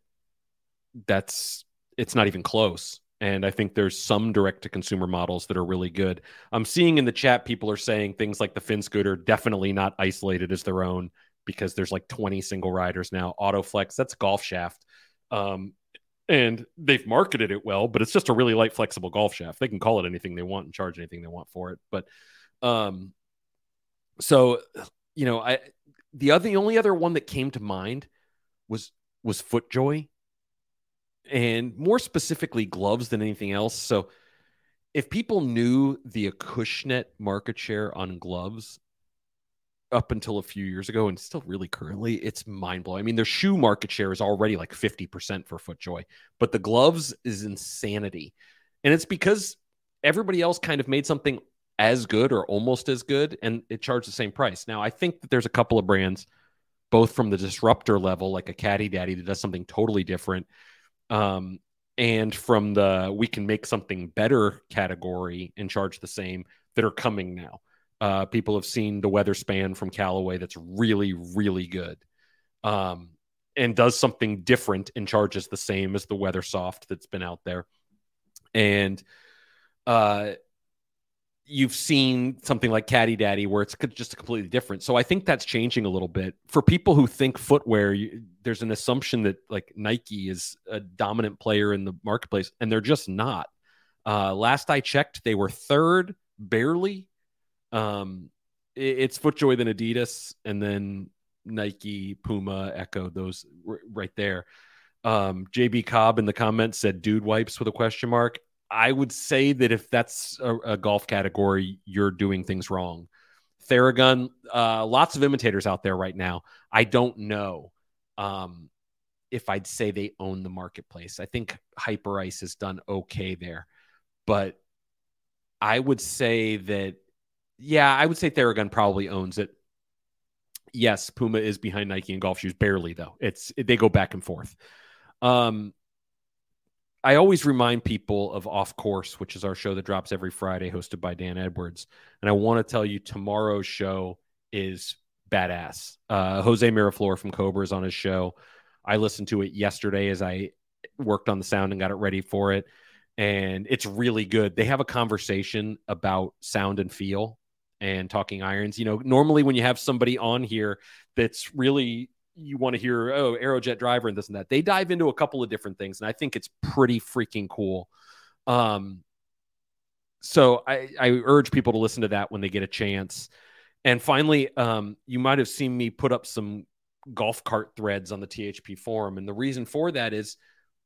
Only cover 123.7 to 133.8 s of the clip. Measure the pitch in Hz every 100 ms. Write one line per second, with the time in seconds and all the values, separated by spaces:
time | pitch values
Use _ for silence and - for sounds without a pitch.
123.7 | _ _ _ _ _ - 104 98 - _
124.7 | _ _ _ _ _ _ _ _ - 107
125.7 | 117 131 127 - - 120 117 110 107 92
126.7 | 101 95 92 _ _ _ _ _ _ 143
127.7 | 151 143 135 156 165 165 143 120 107 101
128.7 | - 104 98 98 95 92 98 101 _ _
129.7 | _ _ _ _ _ _ _ _ - _
130.7 | 123 117 98 - - 117 110 110 95 107
131.7 | 98 101 95 92 95 92 92 95 - 104
132.7 | 95 85 85 78 - 110 - - - 120
133.7 | 120